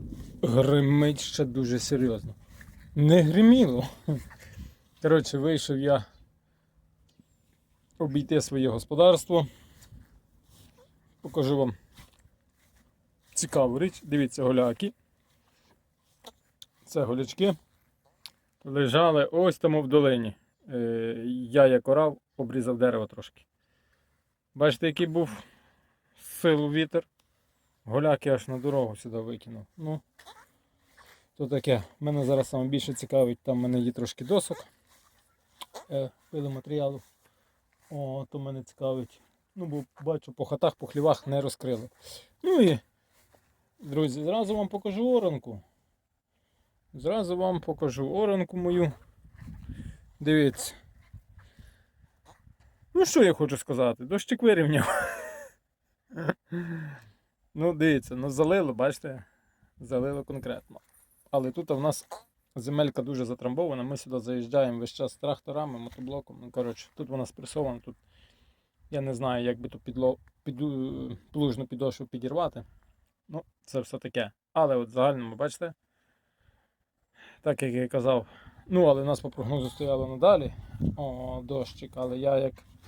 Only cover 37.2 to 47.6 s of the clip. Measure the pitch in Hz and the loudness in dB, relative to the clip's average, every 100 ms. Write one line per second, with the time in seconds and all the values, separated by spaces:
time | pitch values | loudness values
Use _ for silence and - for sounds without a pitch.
37.2 | _ _ _ _ _ _ _ 147 139 131 | _ _ _ _ _ _ _ -10 -8 -8
38.2 | 139 147 135 135 123 _ 135 131 123 _ | -10 -10 -10 -12 -14 _ -4 -4 -6 _
39.2 | _ _ _ - 170 147 139 - 143 156 | _ _ _ -12 -8 -8 -10 -10 -6 -6
40.2 | - 123 135 143 170 - 120 147 151 147 | -8 -8 -6 0 0 -2 -8 0 2 2
41.2 | - 139 139 - 127 117 117 _ - - | 0 -2 -2 -6 -6 -6 -8 _ -20 -20
42.2 | - _ 349 359 202 127 - _ _ _ | -20 _ 2 6 6 4 -2 _ _ _
43.2 | _ _ _ _ _ _ 170 143 151 131 | _ _ _ _ _ _ -6 -2 0 -2
44.2 | 151 214 202 214 196 202 202 196 247 247 | -2 -2 -2 -2 -4 -4 -6 -2 2 2
45.2 | 190 143 - 104 - _ _ _ _ _ | 2 -2 -8 -16 -18 _ _ _ _ _
46.2 | _ _ _ _ _ _ _ 139 139 214 | _ _ _ _ _ _ _ -8 -4 -2
47.2 | 180 180 185 180 | -2 -2 0 -2